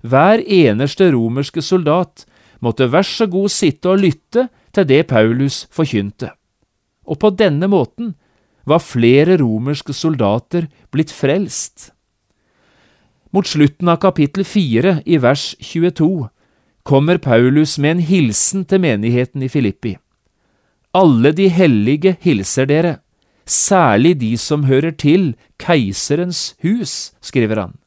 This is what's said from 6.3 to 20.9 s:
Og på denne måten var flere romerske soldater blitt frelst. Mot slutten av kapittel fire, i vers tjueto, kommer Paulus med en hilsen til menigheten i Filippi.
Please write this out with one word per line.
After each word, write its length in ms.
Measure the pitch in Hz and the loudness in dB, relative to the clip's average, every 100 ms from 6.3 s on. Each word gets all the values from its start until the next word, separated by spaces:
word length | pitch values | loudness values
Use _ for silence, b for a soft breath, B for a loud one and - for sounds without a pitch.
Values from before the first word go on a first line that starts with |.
| _ _ _ _ _ _ _ - | _ _ _ _ _ _ _ -10
Og 80 | 147 | -2
på 100 | 214 | -2
denne 360 | 185 202 143 190 | 2 0 2 0
måten 420 | 196 120 - 233 - _ _ _ _ - | 0 -2 -6 -12 -12 _ _ _ _ -2
var 160 | 160 | 0
flere 560 | - 120 120 135 160 180 | 0 0 4 4 4 2
romerske 540 | 127 110 127 147 - | 2 -2 -4 -6 -8
soldater 720 | 139 165 147 101 110 _ 175 165 b b | -4 -4 0 0 -2 _ -6 -6 b b
blitt 200 | 143 156 | -4 -4
frelst. 760 | - 135 170 196 - - - - _ _ _ _ _ _ _ _ _ _ _ _ _ _ | -4 -2 -2 -4 -8 -10 -14 -20 _ _ _ _ _ _ _ _ _ _ _ _ _ _
Mot 160 | 190 - | -4 -2
slutten 400 | 151 143 _ 175 | 2 0 _ -2
av 100 | 165 | 0
kapittel 420 | 190 175 143 190 190 | 0 0 -2 -2 -2
fire, 520 | 214 156 113 180 165 | -2 0 0 0 -2
i 120 | - 165 | 0 2
vers 380 | 123 143 - - | 2 0 -6 -14
tjueto, 680 | - 165 175 170 190 185 113 _ _ _ _ _ | -10 -2 -2 0 -2 -2 -8 _ _ _ _ _
kommer 320 | - 139 151 175 | 0 2 2 0
Paulus 600 | 139 113 123 147 151 - | 2 2 4 2 0 0
med 180 | 143 175 | -2 0
en 80 | |
hilsen 580 | 160 190 127 104 - 196 185 | 0 2 2 0 -2 -4 -2
til 140 | 196 | 0
menigheten 580 | 170 104 113 123 127 139 | 0 0 0 0 -2 -6
i 80 | 131 | -4
Filippi. 460 | 151 110 - 117 92 _ _ _ _ _ _ _ _ _ | -2 -2 -4 -10 -12 _ _ _ _ _ _ _ _ _